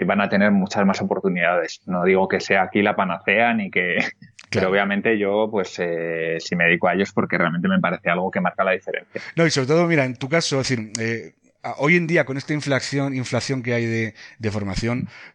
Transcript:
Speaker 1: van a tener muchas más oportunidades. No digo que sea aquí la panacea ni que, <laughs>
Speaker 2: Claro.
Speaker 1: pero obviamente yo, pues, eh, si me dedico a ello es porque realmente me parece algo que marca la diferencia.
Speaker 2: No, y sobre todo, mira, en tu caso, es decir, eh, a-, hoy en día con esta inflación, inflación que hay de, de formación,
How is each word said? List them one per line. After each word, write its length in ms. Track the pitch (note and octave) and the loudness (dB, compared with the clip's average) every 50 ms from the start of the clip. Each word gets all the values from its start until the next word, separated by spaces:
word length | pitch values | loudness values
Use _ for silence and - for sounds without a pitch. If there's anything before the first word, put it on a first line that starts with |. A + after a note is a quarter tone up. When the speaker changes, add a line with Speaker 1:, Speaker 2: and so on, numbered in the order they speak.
| F#2 | 2
Speaker 1:
van 160 | F2 G2+ G2+ | 2 2 2
a 80 | G2+ G2 | 2 2
tener 220 | G#2 G2 G2+ G#2 | 2 4 4 4
muchas 340 | G#2 G2 F#2 G2 - G#2+ G2+ | 4 4 2 2 0 2 2
más 160 | G2 F#2+ - | 2 2 0
oportunidades. 800 | F#2+ F#2+ G2+ F#2+ - G2 F2+ F2+ E2+ E2+ F2 F2 E2 E2 - - _ | -2 -2 -2 0 0 0 0 2 2 2 2 2 0 -2 -6 -10 _
No 180 | - F#2 F2+ F2 | -4 -2 0 2
digo 240 | F#2+ F#2+ F#2+ F#2+ | 4 4 4 2
que 140 | F#2 - F2 | 2 0 -2
sea 220 | - - G2 G2 F#2 | 0 2 2 2 2
aquí 180 | F2+ - G#2 | 2 2 2
la 140 | G2+ G#2 G2+ | 2 2 2
panacea 580 | - G2 F#2 E2+ - - - G2 G#2+ A#2 A#2+ A#2 | 0 0 -2 -2 -2 -2 0 2 2 2 2 2
ni 180 | A2+ G2+ F#2 | 0 -2 -2
que, 240 | - F2+ F2+ F2+ F2+ | -2 -2 -2 0 0
<laughs> 520 | G#2 A2 - - _ - - _ - - - | -2 -2 -4 -6 _ -20 -20 _ -20 -12 -6
Speaker 2:
Claro. 180 | - - F#2 | -2 0 0
Speaker 1:
pero 20 | F#2 | 2
obviamente 460 | F#2+ G2 G2+ G2 G2+ G2+ F#2+ A#2 A2+ | 2 2 2 2 0 0 2 2 2
yo, 300 | G#2 G2+ G2 G2+ G#2+ A2 A2 | 2 2 2 2 0 0 0
pues, 260 | A2+ G#2 F#2 - - - | 0 -2 -2 -2 -4 -4
eh, 560 | F2+ E2+ E2+ E2 E2 E2+ E2 E2 E2 E2 E2 E2 | -4 -2 -2 -2 -4 -4 -4 -4 -4 -4 -4 -6
si 180 | - - F#2 | -4 -4 0
me 80 | F2 E2+ | 2 4
dedico 240 | E2+ F2 E2+ - F2+ | 4 4 4 2 2
a 40 | F2 | 2
ello 100 | F#2 G2 | 2 0
es 100 | - - | 0 0
porque 240 | A#2+ G2+ E2 - | -2 -2 0 0
realmente 320 | F2 F2 E2+ D#2+ F2 F2 F#2+ | 0 0 0 0 0 0 0
me 100 | F#2+ F#2 | 2 2
parece 300 | E2+ F2 E2+ - - F2+ | 2 0 -2 -2 0 0
algo 200 | E2+ F2+ F#2 F#2+ | 0 0 -2 -2
que 120 | - G#2 | -2 -2
marca 240 | F2+ F2+ - - F#2+ | -2 -2 -2 0 0
la 60 | F#2+ | 0
diferencia. 500 | F#2 - - - D#2+ D#2 - - - - - - - | 0 -2 -4 -6 -8 -8 -10 -10 -12 -14 -14 -6 -2
Speaker 2:
No, 80 | D#3+ E3 | 0 2
y 40 | D#3+ | 2
sobre 180 | C3+ C#3+ C3 | 2 0 0
todo, 200 | B2 D#3 E3+ F3 | 2 2 2 2
mira, 160 | E3+ E3+ D3+ C3 | 2 2 2 0
en 140 | B2+ B2+ | 0 -2
tu 100 | - - | -6 -4
caso, 320 | C3 D3+ E3 D#3+ - C#3+ C3+ | -2 -2 -2 0 0 -2 -2
es 80 | B2 - | 0 0
decir, 220 | C3 A#2 A2 G#2+ G2+ A2+ | -2 -4 -4 -6 -6 -6
eh, 360 | A2+ A2+ A#2 A2+ E2 D#2+ - _ _ _ _ _ - | -4 -4 -4 -6 -8 -12 -18 _ _ _ _ _ -10
a-, 120 | B2 A#2+ | -10 -4
hoy 180 | - C3 D3+ F3 | 0 2 2 4
en 100 | F3 E3+ | 2 2
día 180 | D#3 E3+ E3 C#3 | 2 2 2 2
con 100 | A#2+ C3 | 0 -4
esta 160 | C#3 - - D#3 | -6 -4 -4 -4
inflación, 640 | D3+ C3+ C#3+ C#3 B2+ - - C3+ C#3 C#3 C#3 C3+ | -2 -2 0 0 0 -2 -2 -2 -2 -2 -2 -2
inflación 460 | C3 B2 - B2+ A#2 - - C#3 C3 A#2 | -4 -4 -2 -2 -2 -2 -2 -4 -2 -2
que 100 | B2 A#2+ | 0 0
hay 120 | A#2 A#2 | 0 0
de, 280 | A#2 A2+ A2+ A2+ A2 - - - - - - | 0 0 0 -2 -4 -6 -10 -18 -20 -10 -6
de 120 | A2+ G#2+ | -4 -4
formación, 560 | G2+ G#2+ G2+ G2+ F#2 - - A2+ A#2+ B2+ - - - - - - | -2 -2 -4 -4 -4 -2 -2 -2 -2 -2 -4 -6 -10 -14 -20 -20